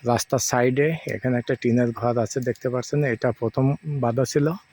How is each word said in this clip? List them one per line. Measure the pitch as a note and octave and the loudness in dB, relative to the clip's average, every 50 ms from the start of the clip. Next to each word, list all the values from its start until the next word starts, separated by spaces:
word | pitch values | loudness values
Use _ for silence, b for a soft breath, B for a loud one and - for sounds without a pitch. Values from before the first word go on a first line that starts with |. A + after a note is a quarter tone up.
| - | 2
রাস্তার | A#2+ A#2+ A2 - _ - B2+ - - | 2 2 2 2 _ 0 0 0 2
সাইডে | - B2 B2 C3 B2+ C3+ C#3+ D#3 D#3+ D#3+ - - - | 2 2 2 2 2 2 0 0 0 -4 -6 -8 -8
এখানে | G2+ - B2+ B2+ A#2+ | -4 -2 -2 -2 -2
একটা | A#2 - C3+ - | -2 -2 -4 -2
টিনের | - B2 A2+ B2 B2 A#2+ | 0 2 2 4 2 2
ঘর | A2+ - A#2 A#2+ A#2+ A#2+ A2+ | 0 -2 -2 0 0 0 -2
আছে, | G#2+ - C3+ | -2 -2 -4
দেখতে | B2 B2 A#2 - - C3 | -4 -4 -4 -4 -4 -4
পাচ্ছেন, | B2 B2+ A#2+ - - D3 D3 C3+ A#2 | -4 -4 -4 -2 -2 0 0 0 -2
এটা | A2 - B2+ | 0 0 -2
প্রথম | A#2 _ - A2+ - - C3 C3+ C#3+ - - D#3 D3 C#3 B2 | -2 _ -4 -2 0 2 2 2 0 -2 -6 -8 -4 -2 -2
বাঁধা | A#2 A2+ B2 C3 | 0 0 0 -2
ছিল | - - D3 C#3+ D3+ F3 G3+ _ _ | 2 2 2 2 2 -2 -4 _ _